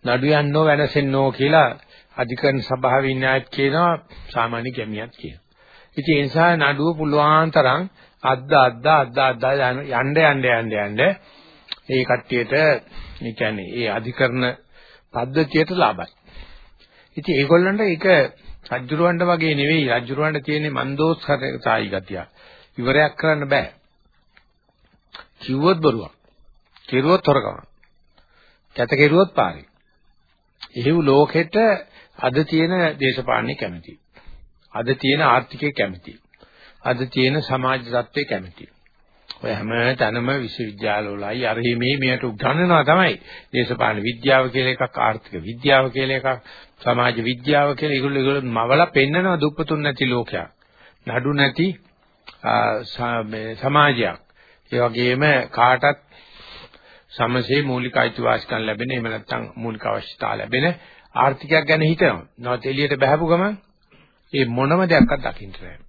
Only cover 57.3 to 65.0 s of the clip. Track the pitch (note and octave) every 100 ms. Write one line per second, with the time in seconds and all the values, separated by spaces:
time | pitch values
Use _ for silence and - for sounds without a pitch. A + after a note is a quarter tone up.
57.3 | B2 A#2 C#3 C#3+ B2+ B2 B2+ A#2+ A2+ A#2+
58.3 | A2+ - A2+ A2 G#2 B2 C3 A#2 A2 -
59.3 | A#2+ A2+ - A#2 A2 - G#2+ - - A2
60.3 | G#2+ G#2+ A#2+ D#3 F3 - - _ - C3
61.3 | C3 C#3+ D#3 D3 D#3 D#3 D#3+ E3 G2 -
62.3 | _ A#2+ B2 C3 C3+ C#3+ C#3 C3 D3+ E3
63.3 | E3+ G3 G#3 _ _ _ _ _ _ _
64.3 | C#3 B2 A#2+ C3+ E3+ F#3 D#3+